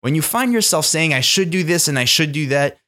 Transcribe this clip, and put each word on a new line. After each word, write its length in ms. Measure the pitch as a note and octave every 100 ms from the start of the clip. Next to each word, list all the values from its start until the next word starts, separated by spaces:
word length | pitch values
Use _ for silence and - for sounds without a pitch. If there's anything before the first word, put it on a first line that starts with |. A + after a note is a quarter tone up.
When 120 | A#2+
you 80 | D#3
find 300 | D3 A3+ B3+
yourself 340 | A#3 G#3+ E3 D3+
saying, 280 | D#3+ D#3+
"I 80 | C3+
should 280 | B2+ - F#3
do 140 | F#3
this 240 | D#3+ E3+ -
and 100 | C#3
I 80 | B2
should 260 | - D#3
do 160 | C#3+ D3
that," 300 | C#3 C#3+ -